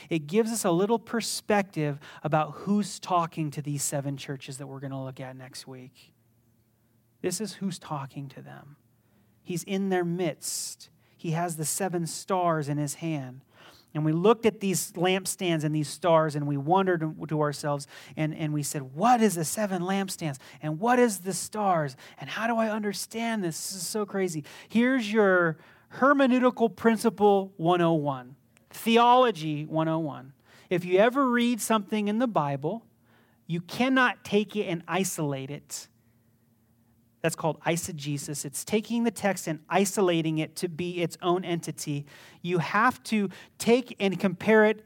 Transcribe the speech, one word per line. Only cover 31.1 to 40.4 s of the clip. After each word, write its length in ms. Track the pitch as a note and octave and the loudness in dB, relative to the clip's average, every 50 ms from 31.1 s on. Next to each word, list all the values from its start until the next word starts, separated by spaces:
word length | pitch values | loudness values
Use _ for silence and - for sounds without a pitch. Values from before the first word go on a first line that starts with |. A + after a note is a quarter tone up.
| A#3+ C#4 C#4 B3+ | 6 4 2 4
read 320 | A#3+ A#3+ A#3+ A#3+ B3 G#3+ | 4 2 2 2 0 -2
something 460 | - - A3+ A3 G3+ - A3 G#3+ G#3 G3+ | 0 0 0 0 0 0 -2 -2 0 0
in 100 | G#3 A3 | 0 0
the 80 | B3+ | 0
Bible, 580 | B3 G3+ E3+ D3+ C#3+ C#3 C3+ C#3 D3+ G3 A#3 - _ _ _ _ _ _ _ _ _ _ _ _ | 0 0 0 0 0 -2 -4 -4 -4 -6 -6 -10 _ _ _ _ _ _ _ _ _ _ _ _
you 160 | - E3 F3 | -6 -6 -6
cannot 640 | F3 - - - A#3+ C4 C4 C4 B3+ A#3+ G3 - - | -6 -8 -4 -2 0 2 4 4 4 4 2 -2 -4
take 320 | - G3+ G#3 G#3+ G#3 - | 0 0 0 0 0 -2
it 80 | G#3 G3+ | -4 -4
and 180 | F#3+ F3 E3+ - - | -2 -4 -6 -4 -4
isolate 640 | E3 F#3 F#3+ F#3 - - D#3+ D3 C#3 C3+ C3+ C3+ | -2 -2 0 -2 -2 -2 -2 -2 -2 -4 -6 -8
it. 360 | C#3+ D3 C#3+ - - - - - _ _ _ _ _ _ _ _ _ _ _ _ _ _ _ _ _ _ _ _ _ _ _ _ _ _ | -10 -14 -14 -14 -14 -14 -14 -16 _ _ _ _ _ _ _ _ _ _ _ _ _ _ _ _ _ _ _ _ _ _ _ _ _ _
That's 140 | - E3 - | -2 -2 -2
called 240 | - - D#3+ D3 - | -2 -4 -4 -4 -2
eisegesis. 840 | - D#3+ E3+ E3+ - - F#3 D3 C#3 D3 C#3+ C#3+ C#3+ - D3 C#3 - | -2 -2 -2 -2 -4 -6 -10 -10 -6 -6 -6 -6 -6 -8 -8 -8 -8
It's 200 | D3 C#3 - - | -10 -10 -10 -6
taking 380 | - - G#3+ G#3+ - A3+ A#3 A#3 | -2 -2 -2 -2 -2 -2 -2 0
the 80 | A#3 | -2
text 340 | A3+ - - G3+ F#3+ F#3 - | -2 0 -2 -2 -2 -2 -4
and 140 | F3+ D#3+ D3 - - | -6 -6 -6 -6 0
isolating 720 | E3 F3+ G3+ F#3+ - - G3 F3+ F3 E3 D#3 D#3+ D#3 | 2 2 2 2 2 2 4 4 4 2 2 0 0
it 160 | D#3 | -2